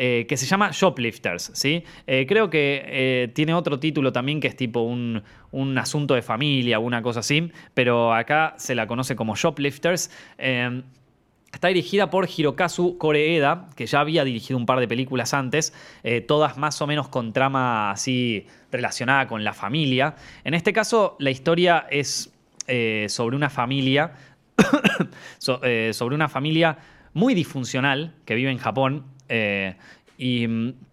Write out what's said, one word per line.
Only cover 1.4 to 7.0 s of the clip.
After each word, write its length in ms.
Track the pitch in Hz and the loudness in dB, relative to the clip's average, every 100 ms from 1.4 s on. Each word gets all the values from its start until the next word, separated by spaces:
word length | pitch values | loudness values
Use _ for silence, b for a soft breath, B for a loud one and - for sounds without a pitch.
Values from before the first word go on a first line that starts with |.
| - | -8
¿sí? 280 | - 135 165 B B - | -4 -2 -2 B B -2
Eh, 180 | 131 131 | 0 2
creo 200 | 202 208 | 2 2
que, 340 | 156 143 139 135 | 2 0 -2 -4
eh, 420 | 135 131 127 123 | -2 0 2 0
tiene 180 | 123 151 | 0 0
otro 280 | 170 170 139 | 0 0 -2
título 320 | 160 151 135 | -2 0 0
también 260 | 127 131 151 | 0 -2 -2
que 60 | 131 | -2
es 80 | - | -2
tipo 240 | 127 117 | -4 -2
un, 400 | 117 123 120 113 104 B B | -2 -2 -4 -4 -8 B B
un 260 | 135 135 131 | -6 -2 -2
asunto 380 | 113 151 143 | -2 -2 0
de 80 | 131 | 0
familia, 560 | - 113 147 139 120 110 | 0 -2 0 0 2 0
una 240 | 117 120 | 0 -2